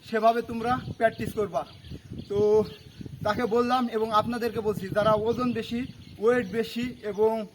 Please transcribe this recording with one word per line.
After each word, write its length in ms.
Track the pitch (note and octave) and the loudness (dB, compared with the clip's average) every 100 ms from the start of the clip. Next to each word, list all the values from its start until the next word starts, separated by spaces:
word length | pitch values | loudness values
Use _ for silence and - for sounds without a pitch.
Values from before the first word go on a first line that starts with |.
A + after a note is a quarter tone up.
| - | -4
সেভাবে 320 | A3+ A3 A#3 | 2 4 4
তোমরা 360 | A#3 A3+ A3+ B3+ - - | -2 -4 -2 -2 -4 0
প্র্যাকটিস 360 | A3+ A3 A3 | 0 0 -6
করবা।" 340 | - G3+ E3+ - - - - - - - | -2 -2 -2 -6 -14 -16 -16 -14 -14 -4
তো 360 | G3+ G#3 G#3+ G#3 - - - - - | 2 4 4 2 -6 -20 -16 -14 -6
তাকে 220 | G#3 G#3 B3 | -2 0 0
বললাম 420 | A#3 A#3+ B3+ A#3+ | 2 2 2 0
এবং 240 | A3+ A3 | -2 2
আপনাদেরকে 480 | G#3+ G#3+ A#3+ A#3 G#3+ | 2 2 -2 -2 -2
বলছি, 280 | G#3+ G3 F#3+ | -2 -2 -2
যারা 240 | G3+ G#3 | 2 4
ওজন 400 | G#3+ G#3+ A3+ B3 | 4 2 0 0
বেশি, 340 | A3+ A3 A#3 C4+ - - - | -2 -4 -6 -6 -10 -20 0
ওয়েট 280 | G#3+ B3 G3 | 4 4 2
বেশি 480 | A3 A3 A3+ B3 A#3+ | -4 -4 -4 -6 -6
এবং 440 | G#3 G3 A3 A3+ G#3 | -8 2 2 2 -6